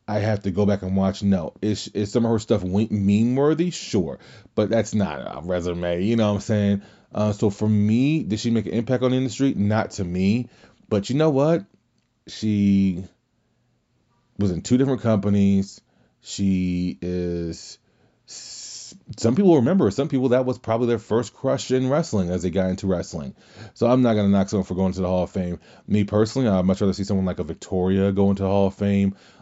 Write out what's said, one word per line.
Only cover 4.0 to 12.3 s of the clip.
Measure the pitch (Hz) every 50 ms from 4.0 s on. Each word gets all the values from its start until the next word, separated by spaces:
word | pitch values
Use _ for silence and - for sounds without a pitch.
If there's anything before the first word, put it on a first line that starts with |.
| 85 71 64 - - - - - - _ _
But | 110 107 95
that's | 110 113 107 - -
not | 107 95 80 73 65
a | 55 50 52 67
resume, | 80 87 92 90 82 90 85 87 87 87 87 87 95
you | 110 117
know | 113 107 104
what | 104
I'm | 98
saying? | - - 110 104 101 101 101 101 - - - _ _ _
Uh, | - 104 107 107
so | 104 - 113 104
for | 98 - 110
me, | 107 107 104 104 107 110 120 135 147 160 156
did | - 90 107 107
she | - 117
make | 117 113 98
an | 85 90
impact | 117 110 120 127 123
on | 131 127
the | 127
industry? | 131 131 123 107 - 139 139 -
Not | - 101 104 107 110 - -
to | - - 95
me. | 87 87 92 95 98 110 123 120 - - - - - _ _ _ _
But | 107 101 101 -
you | 123
know | 147 156 160
what? | 139 131 143 160 170 196 196 - _ _ _ _ _ _ _ _ _ _ _
She | -